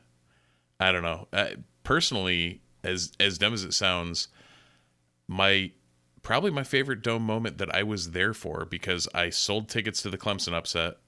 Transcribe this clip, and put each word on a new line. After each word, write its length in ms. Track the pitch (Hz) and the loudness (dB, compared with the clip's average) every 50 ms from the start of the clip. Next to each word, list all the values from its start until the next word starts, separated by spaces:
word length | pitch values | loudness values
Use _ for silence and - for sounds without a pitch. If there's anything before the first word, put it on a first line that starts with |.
| _ _ _ _ _ _ _ _ _ _ _ _ _ _ _ - | _ _ _ _ _ _ _ _ _ _ _ _ _ _ _ 2
I 100 | 95 95 | 4 4
don't 120 | 90 90 85 | 4 4 0
know. 260 | 85 80 80 - - | -2 -4 -6 -8 -4
Uh, 200 | - 98 104 - - - - - _ _ - | -2 0 0 0 -4 -8 -14 -18 _ _ 0
personally, 720 | - 131 170 165 - 127 104 95 92 90 87 85 85 - - - _ _ _ - | 2 2 2 4 2 0 2 2 2 2 2 0 0 -4 -8 -16 _ _ _ -4
as, 300 | 90 92 90 85 82 - | -4 -2 -2 -4 -4 0
as 200 | - 98 101 92 | 2 2 2 4
dumb 160 | 80 101 104 117 | 2 2 2 2
as 100 | 107 95 | 0 -2
it 100 | 85 - | -2 -2
sounds, 540 | - 104 95 90 87 85 87 85 - - - _ - - - - - - _ _ _ _ _ _ _ _ _ _ _ _ | 0 2 2 2 0 -2 -2 -4 -4 -6 -6 _ -18 -20 -20 -20 -20 -20 _ _ _ _ _ _ _ _ _ _ _ _
my, 440 | - 92 92 95 98 98 98 95 90 - _ _ _ _ _ _ _ _ - | -6 0 4 6 6 6 6 4 0 -6 _ _ _ _ _ _ _ _ -14
probably 300 | - - 113 135 180 208 | -2 0 2 2 2 2
my 120 | 156 139 131 | 0 -2 -2
favorite 380 | - - 131 139 139 131 107 | 0 0 0 2 0 -4 -2
dome 220 | 113 120 117 113 113 | -2 -2 0 0 0
moment 340 | 107 107 113 113 107 71 82 | 0 0 0 -2 -4 -4 -4
that 140 | 95 82 - | -4 -2 0
I 100 | 92 104 | 0 0
was 280 | 107 107 95 85 85 | 0 0 -2 -4 -4
there 220 | 82 90 95 107 107 | 0 0 0 0 0
for, 320 | - - 87 82 87 85 | -2 -6 -6 -4 -4 -4
because 420 | 80 85 87 - - 90 87 87 - - | -6 -6 -4 -2 -2 0 0 -2 -2 0
I 160 | - 87 85 | 0 0 0
sold 400 | - - - - 101 110 110 110 | 0 0 0 2 0 0 -2 -2
tickets 320 | - 117 101 110 101 - | -2 -2 -2 -2 -4 -4
to 80 | - 104 | -4 -4
the 80 | 92 | -6
Clemson 360 | 95 - 110 101 92 - - 87 | -4 -2 -2 -2 -2 -2 -2 -2
upset 420 | 85 82 - - 85 82 85 - - _ | -2 -2 -2 -2 0 -2 -2 -4 -8 _